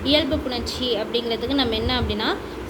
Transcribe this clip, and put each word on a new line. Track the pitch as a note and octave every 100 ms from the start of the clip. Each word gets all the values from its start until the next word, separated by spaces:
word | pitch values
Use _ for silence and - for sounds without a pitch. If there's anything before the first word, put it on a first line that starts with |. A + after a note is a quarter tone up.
இயல்பு | C4 D4 D#4 D4+
புணர்ச்சி | B3+ A#3+ - -
அப்படிங்கிறதுக்கு | B3+ G#3+ A3 A#3+ A#3 A3+ A#3
நம்ம | C#4 B3 A3
என்ன | A3+ B3+
அப்படின்னா, | A#3 G#3 A#3 F#4+ - - -